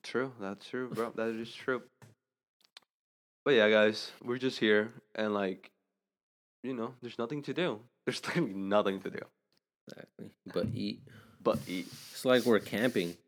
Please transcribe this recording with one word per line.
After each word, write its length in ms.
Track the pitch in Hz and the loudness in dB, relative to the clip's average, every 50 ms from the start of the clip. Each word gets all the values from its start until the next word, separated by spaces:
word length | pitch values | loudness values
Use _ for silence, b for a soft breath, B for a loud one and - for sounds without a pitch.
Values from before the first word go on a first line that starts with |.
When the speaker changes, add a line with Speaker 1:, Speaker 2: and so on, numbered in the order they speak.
| - | -12
Speaker 1:
True. 280 | - - 120 131 135 123 117 | -4 -4 -2 -2 -4 -8 -10
That's 280 | 98 95 101 - - | -8 -8 -8 -10 -12
true, 220 | - - 127 127 123 | -10 -8 -8 -8 -6
bro. 220 | - 107 117 117 - | -6 -6 -6 -6 -4
That 120 | - 113 113 | -4 -4 -4
is 240 | 113 110 117 117 - | -4 -6 -10 -12 -14
true. 300 | - - - 127 120 - _ _ _ - - _ _ _ _ _ _ _ _ _ _ _ _ _ - _ _ _ _ _ _ _ _ _ _ _ _ _ | -8 -4 -4 -4 -4 -6 _ _ _ -20 -20 _ _ _ _ _ _ _ _ _ _ _ _ _ -20 _ _ _ _ _ _ _ _ _ _ _ _ _
But 100 | 139 143 | 4 6
yeah, 140 | 113 107 107 | 8 8 8
guys, 420 | 110 107 107 107 107 - - - - - - | 8 8 6 6 4 0 -8 -12 -14 -12 -6
we're 140 | 120 120 131 | -6 -4 -2
just 180 | 127 131 120 - | -2 -2 0 2
here 320 | 117 107 104 104 107 113 117 - _ _ _ | 4 4 4 4 2 0 -8 -16 _ _ _
and, 200 | - 110 107 104 | -4 -2 0 0
like, 340 | 101 98 95 95 - - - _ _ _ _ _ _ _ _ _ _ _ _ _ _ _ _ _ _ - | 0 0 -2 -2 -6 -12 -20 _ _ _ _ _ _ _ _ _ _ _ _ _ _ _ _ _ _ -8
you 100 | 123 135 | -6 -4
know, 220 | 117 113 127 131 127 123 | -4 -6 -6 -8 _ -14
there's 160 | 120 - - | -10 -6 -4
nothing 240 | 117 117 151 147 139 | -4 -4 -4 -6 -6
to 100 | - 127 | -4 -2
do. 260 | 156 180 165 110 110 - _ _ _ _ | -2 -2 -2 -2 -6 -12 _ _ _ _
There's 120 | 127 123 - | -4 -4 -4
<laughs> 40 | - | -6
literally 280 | - - 170 165 110 95 | -2 0 0 0 0 -2
nothing 480 | 98 98 98 101 104 98 98 95 95 | -6 0 4 4 4 4 4 0 -2
to 100 | - 101 | -6 -8
do. 80 | - - - - _ _ _ _ _ _ _ _ _ _ _ | -8 -10 -12 -14 _ _ _ _ _ _ _ _ _ _ _
Speaker 2:
Exactly. 440 | - - - - _ _ - 104 101 _ _ _ 92 | -18 -18 -18 -18 _ _ -18 -18 -18 _ _ _ -6
But 160 | 92 92 87 107 107 | -4 -2 -2 -2 -2
eat. 280 | 104 101 101 113 - - B B B B B B B - | -4 -4 -6 -6 -10 -14 B B B B B B B 0
Speaker 1:
But 160 | 117 - - - | 0 0 0 -4
eat. 180 | - 90 92 - - - - - - | -6 -6 -6 -8 -8 -14 -18 -18 -16
Speaker 2:
It's 140 | - - - | -14 -4 2
like 180 | 127 127 123 110 | 4 4 6 6
we're 140 | 123 113 98 | 6 4 4
camping. 560 | - - - 104 117 131 120 110 87 85 85 - _ | 4 0 -2 0 0 2 2 0 -2 -2 -6 -10 _